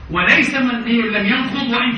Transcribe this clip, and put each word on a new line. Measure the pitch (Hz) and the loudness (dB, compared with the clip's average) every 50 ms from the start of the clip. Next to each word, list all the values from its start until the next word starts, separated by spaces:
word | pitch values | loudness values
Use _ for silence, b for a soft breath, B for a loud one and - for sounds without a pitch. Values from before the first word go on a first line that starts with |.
| - - | -12 -6
وليس | 156 175 180 - 269 277 262 - 269 | -2 -2 2 4 4 4 2 0 0
من | 262 254 247 233 226 226 | 0 0 0 0 -2 -2
إيه | 233 233 233 220 | 0 0 2 2
لم | 214 208 202 196 | 0 0 0 0
ينقض | 202 254 269 247 - - 277 269 233 | 0 0 0 0 -2 -4 -4 -2 0
وإن | 233 240 247 247 233 | 0 0 0 0 0